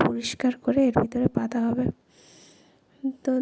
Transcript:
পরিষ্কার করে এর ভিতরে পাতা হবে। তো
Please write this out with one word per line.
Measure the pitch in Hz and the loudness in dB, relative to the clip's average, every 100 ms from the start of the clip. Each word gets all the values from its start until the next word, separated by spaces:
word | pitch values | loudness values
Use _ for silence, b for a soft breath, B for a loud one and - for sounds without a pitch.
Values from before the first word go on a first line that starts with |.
পরিষ্কার | - 233 226 - 254 247 | 0 0 -6 -2 -2 -2
করে | - 262 269 | 0 2 2
এর | 233 | 2
ভিতরে | 226 240 254 233 | 0 0 0 0
পাতা | 226 240 233 | -2 -2 -2
হবে। | 240 247 - _ b b b b b b b _ _ 269 262 | 0 -2 -4 _ b b b b b b b _ _ -8 -6
তো | - 254 | -2 0